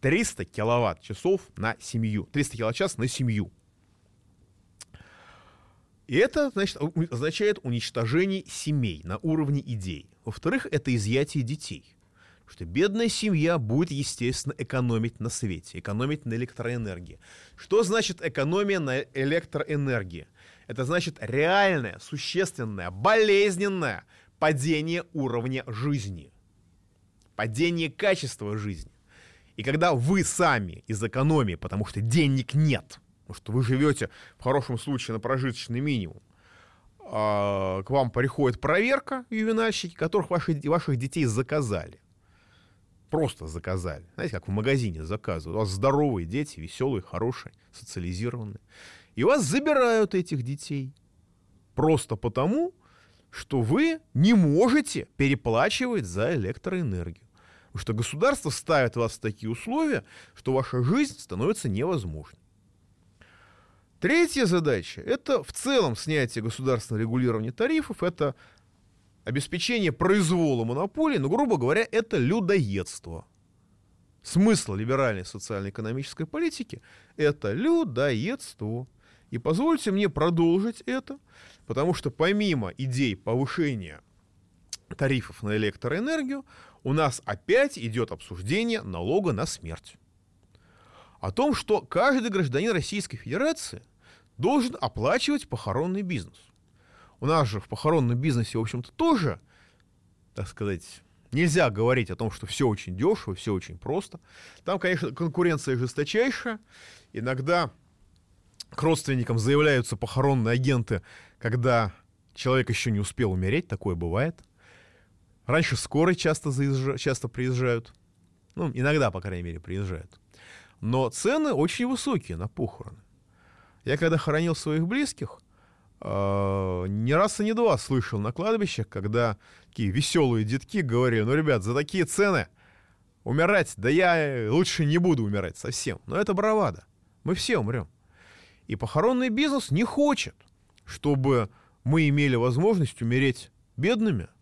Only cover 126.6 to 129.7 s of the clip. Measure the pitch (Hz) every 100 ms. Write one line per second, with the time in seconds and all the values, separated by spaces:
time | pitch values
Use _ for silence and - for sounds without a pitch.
126.6 | 95 90 92 104 117 151 202 - 208 226
127.6 | 233 135 - 135 107 107 104 123 196 226
128.6 | 202 - 110 104 98 117 117 104 - -
129.6 | _